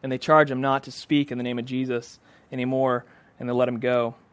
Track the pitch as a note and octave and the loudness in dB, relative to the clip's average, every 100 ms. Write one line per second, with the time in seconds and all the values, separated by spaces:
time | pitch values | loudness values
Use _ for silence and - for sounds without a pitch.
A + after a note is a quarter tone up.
0 | C3+ B2+ - D#3 D3 B2+ C3+ C3+ C3+ - | -4 -4 4 6 6 2 0 0 -2 -16
1 | - D3 C#3+ B2 B2 A#2+ B2 B2+ B2+ A#2+ | 0 0 0 -4 -4 -6 -4 -4 -2 -4
2 | A#2 - _ - _ C3 B2 C3 C3 B2 | -6 -20 _ -20 _ -6 -2 0 2 0
3 | - - _ _ B2 B2 B2 A#2+ B2 B2 | -4 -20 _ _ -4 0 0 0 0 0
4 | A#2 B2 _ | 0 -6 _